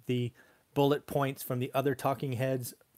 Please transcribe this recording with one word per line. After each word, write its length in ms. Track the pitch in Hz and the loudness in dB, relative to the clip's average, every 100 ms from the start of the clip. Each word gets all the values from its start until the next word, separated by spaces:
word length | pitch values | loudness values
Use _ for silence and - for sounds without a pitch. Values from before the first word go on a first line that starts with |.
| - | -4
the 240 | 123 123 - - _ _ | -2 -2 -6 -20 _ _
bullet 320 | - 143 143 - | 2 4 4 0
points 380 | 143 139 139 | -2 -2 -2
from 160 | - 127 | -4 -2
the 100 | 131 135 | -2 0
other 180 | 135 | 0
talking 400 | 131 143 131 143 | 0 0 -2 -2
heads, 400 | 120 131 131 123 - _ | -2 0 0 -4 -12 _